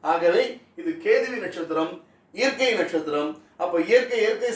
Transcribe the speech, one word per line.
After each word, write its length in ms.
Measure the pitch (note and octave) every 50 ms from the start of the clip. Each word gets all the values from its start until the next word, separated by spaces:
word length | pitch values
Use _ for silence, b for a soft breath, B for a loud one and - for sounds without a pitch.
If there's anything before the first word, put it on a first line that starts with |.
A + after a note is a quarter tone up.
| -
ஆகவே 380 | - E3 - - E3+ E3+ D3+ - - - - - _ _ -
இது 100 | E4 E4 - - -
கேதுவி 340 | G4+ A4+ C5 - B3 B3+ A3+ G3
நட்சத்திரம், 480 | F3 - E3+ E3 - D#3+ D#3+ D#3+ - - - b b b b b b -
இயற்கை 360 | - B3 C4+ C4 - C4 B3+ A3+ G3
நட்சத்திரம். 500 | E3 - - D#3+ D3+ D3+ D3 D3 D3 D#3 D#3 b b b b _
அப்ப 120 | F3+ F3 E3+ E3+ E3 F#3+
இயற்கை, 320 | A3+ B3+ B3 B3 B3 A3+
இயற்கை 300 | G#3 G#3+ A#3+ - A#3+ A#3+ A3